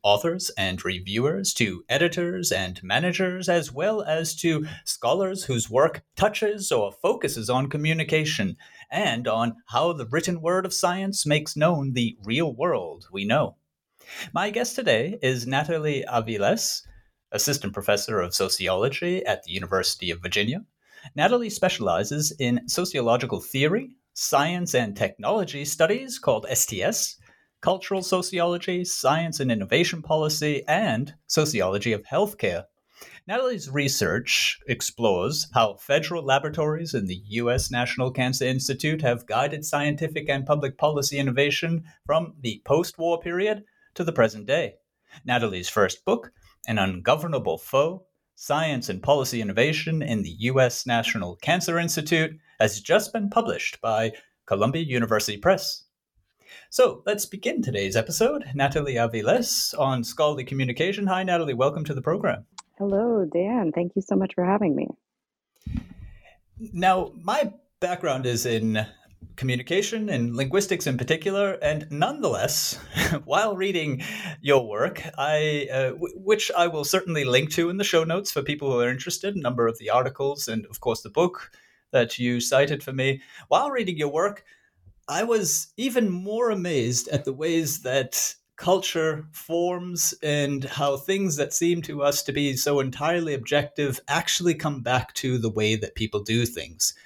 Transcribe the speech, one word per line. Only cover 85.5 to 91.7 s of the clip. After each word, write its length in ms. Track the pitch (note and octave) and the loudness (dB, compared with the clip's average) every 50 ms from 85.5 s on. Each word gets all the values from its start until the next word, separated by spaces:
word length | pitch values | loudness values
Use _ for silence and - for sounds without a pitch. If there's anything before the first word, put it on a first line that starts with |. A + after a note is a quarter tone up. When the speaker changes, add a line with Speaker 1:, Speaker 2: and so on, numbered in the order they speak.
| - - - - _ | 0 -2 -4 -6 _
Speaker 1:
even 320 | - B3 C4+ A#3 B3+ A3+ | -4 -2 0 2 2 2
more 440 | G3 F3 F3+ F#3 G3+ G#3+ A3+ B3 A3+ | 2 0 -2 -4 -4 -2 0 0 0
amazed 560 | G#3+ F#3+ F3 F3 D#3+ C3 A2+ B2 B2 B2+ - | 0 0 -2 0 0 0 0 0 0 -2 -2
at 180 | - D3+ C#3 - | -2 -2 -2 -2
the 80 | C3+ C3 | -4 -4
ways 480 | C#3 D#3 E3+ E3 E3 D#3+ C3+ - - | -2 -2 0 0 0 0 -2 -4 -6
that 540 | - B2+ C3 C#3 B2+ - - - - - - - _ _ _ | -4 0 0 0 0 0 -2 -4 -4 -4 -6 -10 _ _ _
culture 680 | - - E3+ F#3+ F#3 F#3+ - - E3 D#3+ D#3+ D3+ D#3 D#3 - | -4 2 2 2 4 2 0 -2 0 0 0 0 -2 -8 -12
forms 840 | - - - - E3 E3+ F3 F3+ F3+ F3 F3 F3+ F3 E3+ - - - - | -16 -16 -6 -4 -2 0 0 0 -2 -4 -6 -6 -4 -2 -2 -2 -2 -2
and 440 | - D3+ D3 D3 C#3+ C#3+ C#3+ C3+ C3+ | -2 0 0 2 2 0 0 -2 -4
how 320 | C#3 - C#3+ C#3+ C#3+ C#3 | -6 -2 0 0 0 0
things 380 | C#3 - - F#3+ G3 G3 F3+ D3 | 0 0 0 0 0 0 0 0
that 140 | D3 C#3 C#3+ | 0 0 0
seem 300 | - C3 E3+ E3+ | 0 2 2 2